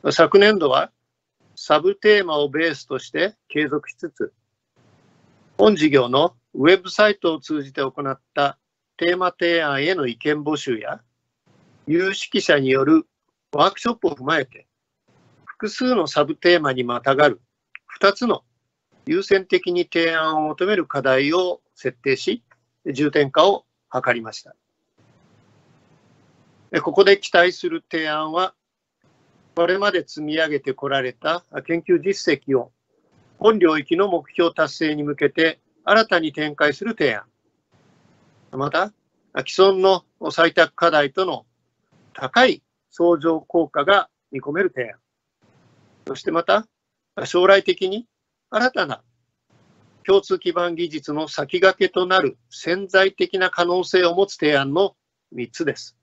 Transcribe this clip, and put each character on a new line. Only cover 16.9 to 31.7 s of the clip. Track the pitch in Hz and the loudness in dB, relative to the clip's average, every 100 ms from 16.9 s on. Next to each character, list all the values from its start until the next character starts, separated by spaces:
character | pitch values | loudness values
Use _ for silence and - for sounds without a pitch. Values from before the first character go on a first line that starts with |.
| 120 | -2
た | 135 135 | 0 2
が | 147 | 2
る | 104 _ _ _ - _ | 2 _ _ _ -20 _
二 | - 196 | 0 0
つ | 196 240 | 0 -4
の | 180 _ _ _ _ _ _ - | -4 _ _ _ _ _ _ -4
優 | 170 | -4
先 | 190 196 185 | 0 0 2
的 | 185 180 | -2 0
に | 175 170 | -4 -2
提 | 170 165 160 | -2 0 0
案 | 156 156 | -2 -2
を | 156 | -4
求 | 147 185 | -4 -2
め | 208 | -2
る | 156 | -2
課 | 143 | -2
題 | 135 131 139 | 0 2 2
を | 175 180 - _ _ | 0 -2 -6 _ _
設 | 127 - | -10 -6
定 | 135 131 | -4 -2
し、 | - 233 _ _ _ _ 170 | -2 -6 _ _ _ _ -10
重 | 131 147 | -2 0
点 | 147 139 | 0 0
化 | 156 180 | 4 4
を | - _ _ _ | 2 _ _ _
図 | 127 127 | -6 -2
り | 120 | -4
ま | 110 | -6
し | - | -16
た。 | - _ _ _ _ _ _ _ _ _ _ _ _ _ _ _ _ _ _ _ _ _ _ | -20 _ _ _ _ _ _ _ _ _ _ _ _ _ _ _ _ _ _ _ _ _ _
え、 | 165 | -6
こ | 175 | -2
こ | 170 | 2
で | 190 196 | 4 4
期 | - | 2
待 | 180 180 | 2 2
す | 170 175 | 0 -8
る | 165 _ | -8 _
提 | 165 156 | -6 -4
案 | 151 156 | -6 -4
は、 | 165 185 _ _ _ _ _ _ _ _ _ _ - | -4 -4 _ _ _ _ _ _ _ _ _ _ -2
こ | 170 | 0
れ | 190 | 2
ま | 202 | 0
で | 185 - | -2 -6
積 | 151 | -12
み | 151 156 | -6 -2
上 | 156 | -2
げ | 147 | -2
て | 135 | -6
こ | 131 139 | -8 -4
ら | 139 | -4
れ | 127 | -4
た | - 156 170 _ 151 | -6 -6 -6 _ -14
研 | - | -6